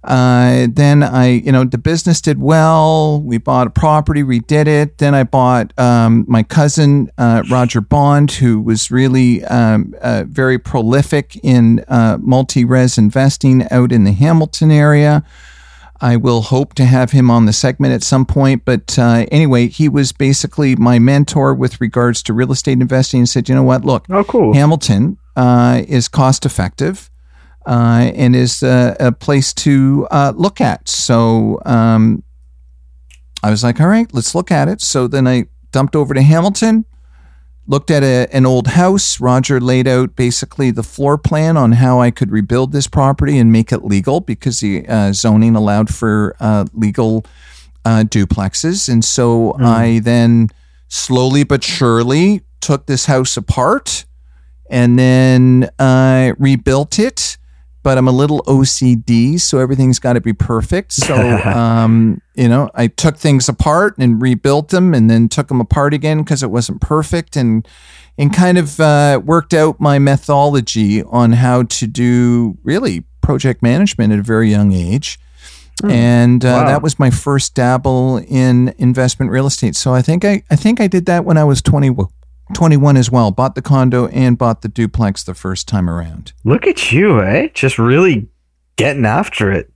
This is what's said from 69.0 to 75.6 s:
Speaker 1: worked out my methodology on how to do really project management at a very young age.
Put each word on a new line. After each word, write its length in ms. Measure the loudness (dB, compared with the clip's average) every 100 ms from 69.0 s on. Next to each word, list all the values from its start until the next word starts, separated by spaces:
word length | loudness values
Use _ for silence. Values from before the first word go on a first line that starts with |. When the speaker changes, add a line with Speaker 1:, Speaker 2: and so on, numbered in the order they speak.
| 2 0
Speaker 1:
worked 300 | 0 -2 0
out 260 | 0 0 0
my 180 | 0 2
methodology 1040 | 2 0 0 0 2 0 -2 -2 0 -2
on 280 | -2 0 2
how 280 | 2 2 0
to 240 | -2 -6 -6
do 720 | -2 0 2 2 0 -2 -6
really 420 | -4 -4 -4 -6 -10 -6
project 400 | -4 -2 -2 -2
management 500 | 0 0 0 0 0
at 60 | 0
a 40 |
very 280 | 0 0 2
young 220 | 2 2
age. 460 | 0 -2 -4 -6 -16 -20 -20 -20 -20